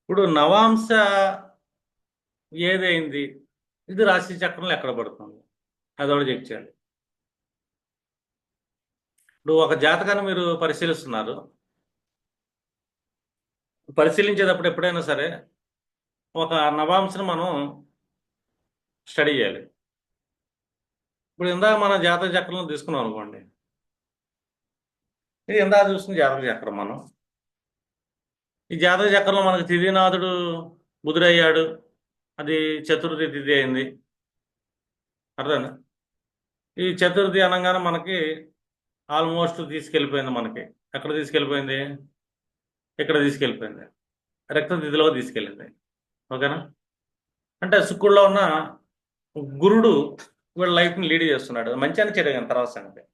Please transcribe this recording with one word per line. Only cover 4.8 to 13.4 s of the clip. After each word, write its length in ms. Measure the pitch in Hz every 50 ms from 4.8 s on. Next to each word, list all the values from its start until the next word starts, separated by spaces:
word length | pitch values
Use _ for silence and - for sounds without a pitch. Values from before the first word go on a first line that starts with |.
| - 131 117
పడుతుంది, 400 | 117 113 104 - - 107 107 104 _ _ _ _ _ _ _ _ _ _ _ _ -
అదొకటి 260 | 143 143 143 143 143 131
చెక్ 140 | 123 127 127
చేయాలి. 220 | - 113 104 98 - _ _ _ _ _ _ _ _ _ _ _ _ _ _ _ _ _ _ _ _ _ _ _ _ _ _ _ _ _ _ _ _ _ _ _ _ _ _ _ _ _ _ _ _ _ _ _ _ _ _ _ _ _
ఇప్పుడు 160 | _ _ 147 160 160 160
ఒక 100 | 151 156 139 143
జాతకాన్ని 400 | 151 165 175 185 196 202 202 196 190
మీరు 140 | 185 180 175 170 165 156 165
పరిశీలిస్తున్నారు, 720 | 156 151 - 175 165 156 160 - 135 117 107 110 113 - - - _ _ _ _ _ _ _ _ _ _ _ _ _ _ _ _ _ _ _ _ _ _ _ _ _ _ _ _ _ _ _ _ _ _ _ _ _ _ _